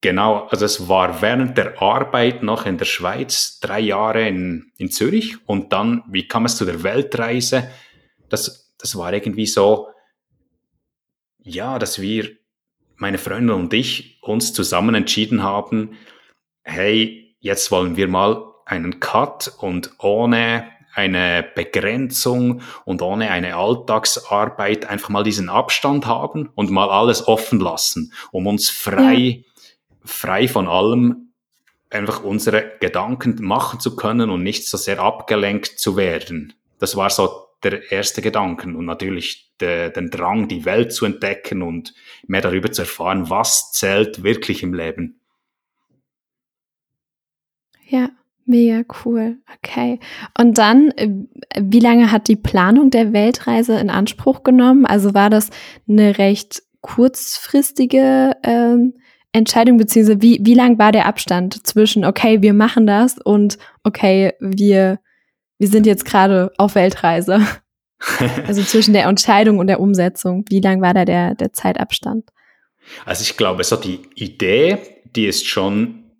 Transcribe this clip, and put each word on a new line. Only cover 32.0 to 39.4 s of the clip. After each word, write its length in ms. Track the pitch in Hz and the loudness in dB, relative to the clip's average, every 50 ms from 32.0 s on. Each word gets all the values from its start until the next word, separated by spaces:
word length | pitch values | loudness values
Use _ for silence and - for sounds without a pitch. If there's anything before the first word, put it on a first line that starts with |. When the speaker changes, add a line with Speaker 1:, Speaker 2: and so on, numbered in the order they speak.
| 101 104 107 - - | -6 -6 -8 -8 -8
Speaker 1:
unsere 480 | 101 98 107 107 117 104 110 110 - - - | -6 -6 -4 -2 0 0 -2 -2 -4 -10 -6
Gedanken 580 | - 90 - 98 95 110 127 127 - 120 110 113 113 | -6 -4 -4 -4 -4 -6 -8 -6 -4 -4 -4 -4 -4
machen 340 | 95 101 92 98 - - 120 | -4 -4 -2 -4 -6 -8 -6
zu 160 | - 123 107 | -8 -8 -8
können 360 | - - 107 110 120 117 110 | -4 -6 -2 -2 -2 -2 -2
und 100 | 95 90 | -2 -4
nicht 260 | 90 98 104 - - | -4 -6 -6 -8 -8
so 80 | - - | -8 -10
sehr 240 | 101 - - 98 95 | -8 -6 -6 -4 -2
abgelenkt 800 | 92 104 220 - - - 110 104 101 101 101 104 - - - - | -2 -4 -4 -4 -6 -4 -2 -2 -2 -2 -4 -6 -8 -10 -12 -6
zu 180 | - 107 95 | -4 -4 -2
werden. 560 | 98 98 90 82 78 - - 87 80 73 - - _ _ _ _ _ | -2 -2 -2 -4 -6 -8 -10 -12 -12 -12 -14 -20 _ _ _ _ _
Das 160 | - 92 - | -8 -6 -4
war 160 | 98 95 98 | -2 -2 -2
so 320 | - - 98 90 - - - _ _ _ - | 0 0 -2 -2 -4 -10 -20 _ _ _ -6
der 280 | 101 98 101 - - | -6 -6 -6 -8 -8
erste 300 | 101 98 101 - - - | -8 -6 -6 -6 -8 -6
Gedanken 540 | 98 110 104 110 101 90 87 85 - 92 85 | -6 -4 -4 -4 -4 -4 -6 -10 -10 -12 -10
und 100 | 80 85 | -10 -10
natürlich 680 | 87 82 - 95 95 95 87 82 - - _ | -10 -10 -8 -8 -8 -8 -8 -10 -12 -12 _